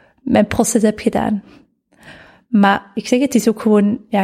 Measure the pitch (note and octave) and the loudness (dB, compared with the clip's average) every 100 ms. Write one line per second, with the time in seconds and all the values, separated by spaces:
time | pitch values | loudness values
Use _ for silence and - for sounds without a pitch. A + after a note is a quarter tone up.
0 | _ _ - G#3+ G#3+ - A3 A3+ G#3+ G#3+ | _ _ -2 0 0 -2 0 0 0 -2
1 | A3+ - - G#3 - - _ _ _ _ | -4 -2 -2 -4 -8 -20 _ _ _ _
2 | - - - _ _ A3 G3+ G3+ - - | -20 -20 -20 _ _ 2 2 2 -4 -12
3 | - B3 C#4 A#3 A3+ G#3+ A3 G#3+ G#3 - | -2 0 2 0 0 0 2 2 2 -2
4 | - G3+ | -4 -4